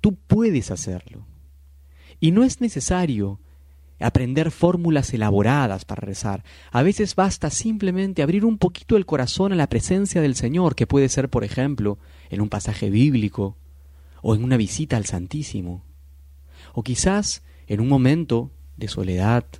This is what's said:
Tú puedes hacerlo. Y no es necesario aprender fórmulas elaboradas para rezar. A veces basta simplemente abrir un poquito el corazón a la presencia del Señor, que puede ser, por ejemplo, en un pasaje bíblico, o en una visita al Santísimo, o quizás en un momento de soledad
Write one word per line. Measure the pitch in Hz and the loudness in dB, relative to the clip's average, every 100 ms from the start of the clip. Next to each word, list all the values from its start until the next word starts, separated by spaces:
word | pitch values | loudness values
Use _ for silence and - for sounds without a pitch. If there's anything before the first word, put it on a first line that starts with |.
Tú | 214 190 | 2 0
puedes | - 208 226 151 104 | 2 4 4 2 -2
hacerlo. | 92 - 90 - - - - - - - - - - - - | -6 -6 -8 -10 -20 -20 -20 -20 -20 -20 -20 -20 -20 -20 -2
Y | 160 | 2
no | 185 | 4
es | 254 - | 4 2
necesario | 240 - - 180 175 113 98 98 - - - - - - | -4 -4 -2 0 0 0 -2 -4 -16 -20 -20 -20 -20 -4
aprender | 113 - 127 135 160 | -2 0 0 0 -2
fórmulas | - 175 175 170 151 - | 2 0 2 2 0 0
elaboradas | 120 107 101 104 143 127 98 | -2 0 2 2 2 0 -4
para | - 104 | -8 -10
rezar. | 101 98 107 98 - - - | -8 -8 -6 -6 -10 -20 -4
A | 120 | 0
veces | 156 202 104 | 2 2 0
basta | - 190 - 156 | 2 0 0 -4
simplemente | - 226 220 196 185 196 180 | -4 -4 -2 -2 -2 -2 0
abrir | 143 196 | 0 2
un | 226 214 | 2 2
poquito | 180 - - 220 | 0 0 0 0
el | 185 | 2
corazón | 147 123 - 196 | -2 -2 0 0
a | 185 | 2
la | 143 | 0
presencia | 120 - 185 202 180 | 0 0 0 0 0
del | 151 | 0
Señor, | 123 117 160 175 | 0 -2 2 0
que | 131 117 | 0 2
puede | 139 135 | 4 2
ser, | - 131 | 0 -2
por | 123 | -2
ejemplo, | 104 - 135 139 104 101 - - - | -2 -2 -2 -2 -4 -4 -12 -20 -10
en | 101 | -4
un | 104 | -2
pasaje | 104 - 101 104 | -4 -6 -4 0
bíblico, | 101 143 127 104 - 98 - - - - - - - | 4 4 4 -2 -2 -6 -6 -20 -20 -20 -20 -20 -8
o | - | -2
en | 110 | 0
una | 120 127 | 2 0
visita | 101 - 156 117 | 0 -4 -2 -2
al | 101 | -2
Santísimo, | 92 90 151 147 104 87 90 - - - - - - - - - | -6 -6 -8 -8 -8 -8 -12 -16 -20 -20 -20 -20 -20 -20 -20 -10
o | - | -8
quizás | 117 123 190 196 208 - - - - | -4 0 0 0 -2 -8 -14 -20 -6
en | 104 | -2
un | 120 | 2
momento | 135 127 156 165 117 135 - - - | 4 4 2 0 -2 -2 -14 -20 -12
de | 107 | -10
soledad | - 92 90 101 120 - - | -6 -2 0 2 2 -2 -18